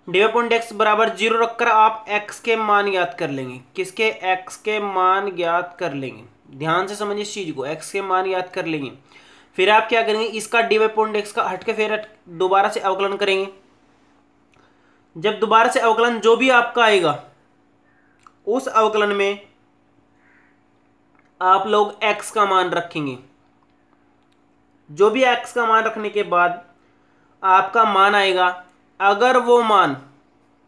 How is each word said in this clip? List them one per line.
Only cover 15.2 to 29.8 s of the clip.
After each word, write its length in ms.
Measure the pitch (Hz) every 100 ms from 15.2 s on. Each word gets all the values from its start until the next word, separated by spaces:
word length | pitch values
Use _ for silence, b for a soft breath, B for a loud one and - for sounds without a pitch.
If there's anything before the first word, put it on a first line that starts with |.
| 196 202
दोबारा 300 | 214 220 233
से 100 | 247
अवकलन 400 | 226 220 240 233
जो 160 | 220 226
भी 140 | 262
आपका 320 | 247 240 240
आएगा, 400 | 220 202 165 139 - _ _ _ _ _ b b b b b _ -
उस 200 | 247 262
अवकलन 420 | 220 214 214 208
में 300 | 202 196 202 - _ _ _ _ _ _ b b b b b _ _ _ _ _ _ _ _
आप 260 | 185 190 202
लोग 360 | 208 202 -
एक्स 280 | 214 208 -
का 140 | 220 196
मान 240 | 185 180
रखेंगे। 480 | 170 170 165 143 127 - _ _ _ _ _ _ _ _ _ _ _ _ _ _ _ _
जो 200 | 147 208
भी 140 | 233 254
एक्स 280 | 240 -
का 120 | 240 226
मान 180 | 220
रखने 260 | 220 220 208
के 140 | 208 180
बाद 380 | 175 175 175 - _ b b b b b b
आपका 400 | 190 185 190 233 220
मान 300 | 196 196 208
आएगा, 320 | 196 180 180 180 - _ _ _
अगर 380 | 196 202 247 254
वो 220 | 240 240
मान 320 | 220 202